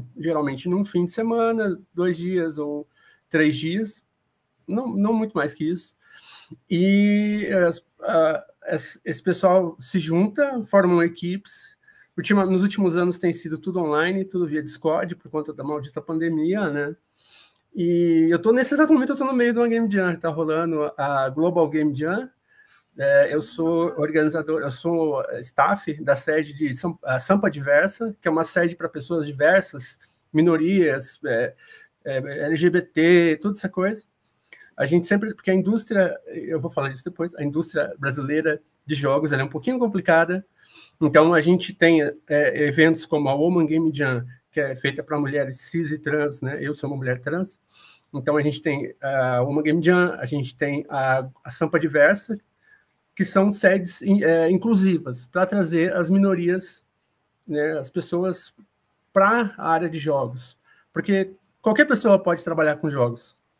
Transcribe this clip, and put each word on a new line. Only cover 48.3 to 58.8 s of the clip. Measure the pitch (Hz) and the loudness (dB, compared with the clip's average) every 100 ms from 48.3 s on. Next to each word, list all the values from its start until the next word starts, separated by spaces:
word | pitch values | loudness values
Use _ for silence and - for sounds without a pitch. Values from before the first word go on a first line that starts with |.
| 147 | 0
a | |
gente | 147 139 | 0 -2
tem | 160 143 - - | -4 -4 -6 -8
a | 139 135 127 123 | -4 -2 0 0
Woman | 131 147 | 0 0
Game | 151 165 | 0 2
Jam, | 160 180 180 - | 2 2 2 -2
a | 127 | -6
gente | 147 127 - | -6 -6 -6
tem | 143 143 - | -4 -4 -6
a, | 143 131 131 131 - | -4 0 0 -2 -12
a | - | -14
Sampa | - 160 170 | -4 -2 0
Diversa, | 160 147 147 202 - 208 - _ _ _ _ _ _ - | 0 4 4 4 -4 -12 -12 _ _ _ _ _ _ -6
que | |
são | 196 196 196 | -2 2 2
sedes | 202 190 190 180 - | 2 2 2 0 -4
in-, | 196 202 | 2 2
é, | 160 165 165 | 4 4 4
inclusivas, | 185 226 208 190 165 131 123 - | 2 2 2 2 0 -4 -10 -8
pra | 180 185 | -2 0
trazer | 202 165 165 170 | 0 0 0 0
as | - 165 | 0 2
minorias, | 196 196 180 175 185 185 - - _ _ _ _ _ - | 2 4 2 0 -2 -4 -12 -16 _ _ _ _ _ -6
né, | 147 151 156 | -4 -2 -4
as | 131 | -6
pessoas | 180 165 175 185 175 - - _ _ | -8 -4 -2 -2 -4 -10 -16 _ _